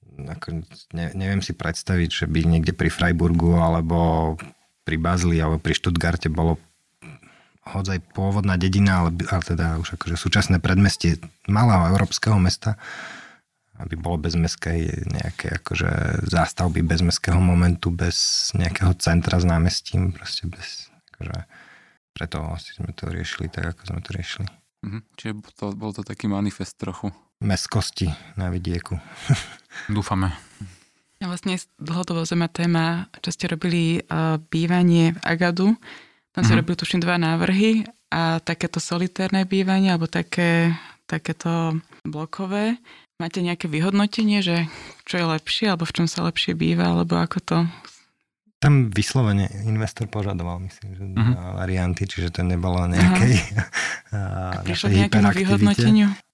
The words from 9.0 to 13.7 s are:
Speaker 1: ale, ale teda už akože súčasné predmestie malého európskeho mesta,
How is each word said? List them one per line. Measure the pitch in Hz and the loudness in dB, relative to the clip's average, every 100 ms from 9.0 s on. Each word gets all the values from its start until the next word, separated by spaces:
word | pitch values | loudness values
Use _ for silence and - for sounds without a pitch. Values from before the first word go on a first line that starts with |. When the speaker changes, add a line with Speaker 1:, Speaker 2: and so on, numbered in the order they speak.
| 85 | 2
Speaker 1:
ale, | 85 87 | 0 -2
ale | 92 - | -2 -2
teda | 85 82 80 | 0 0 -2
už | 82 85 | -4 -6
akože | - 85 | -6 -4
súčasné | - - - 92 | 0 0 2 2
predmestie | - 92 98 - 85 80 - _ - | 4 4 4 4 0 0 -4 _ -2
malého | 101 120 98 87 | 4 6 6 4
európskeho | 95 98 - - 107 | 4 2 0 2 4
mesta, | 90 - - 104 - - - - - - _ _ _ | 4 2 -4 -6 -8 -16 -16 -18 -20 -20 _ _ _